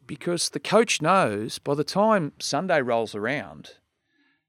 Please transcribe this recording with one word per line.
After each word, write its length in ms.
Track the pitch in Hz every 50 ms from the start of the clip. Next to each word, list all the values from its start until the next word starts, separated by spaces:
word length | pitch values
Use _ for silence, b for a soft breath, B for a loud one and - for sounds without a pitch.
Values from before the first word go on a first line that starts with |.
| _ -
because 400 | - 147 - 175 175 165 - -
the 120 | - 147
coach 420 | - - 180 214 240 226 - -
knows 580 | 151 156 185 196 170 120 104 101 110 123 - -
by 160 | - 139 143
the 80 | 143 147
time 480 | - - 185 208 220 220 202 160 143 - -
Sunday 420 | - - - 139 180 190 175 156
rolls 320 | 127 120 117 113 113 104 -
around, 580 | 107 101 113 143 143 98 80 76 - - - - _ _ _ _ _ _ _ _ _ _ _ _ _ _